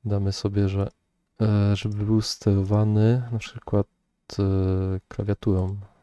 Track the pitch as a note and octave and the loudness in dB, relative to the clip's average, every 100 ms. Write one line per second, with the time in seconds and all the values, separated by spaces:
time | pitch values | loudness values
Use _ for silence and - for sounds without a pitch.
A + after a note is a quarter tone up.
0 | A2 G2+ G2 G2 G#2 G2+ G2 G2 G2 _ | -2 -2 -2 -2 -2 0 0 -2 -4 _
1 | _ _ _ _ G#2+ G#2 G2+ G2+ G#2+ G#2 | _ _ _ _ 2 4 2 2 -2 -4
2 | G#2 A2 G#2+ - - G2 F#2+ G#2 G#2+ G#2+ | 0 0 0 -2 0 2 2 2 2 4
3 | A2 B2 A#2+ A#2 - - - G#2 G2 _ | 4 2 -2 -8 -8 -16 -2 -2 -2 _
4 | _ _ _ - G2 F#2+ F#2+ F#2 F#2+ F#2+ | _ _ _ -2 0 2 0 0 -2 -6
5 | _ - G2+ G2+ A2+ F#2 F#2+ G2+ G2 _ | _ -8 -4 -2 0 0 -2 -6 -12 _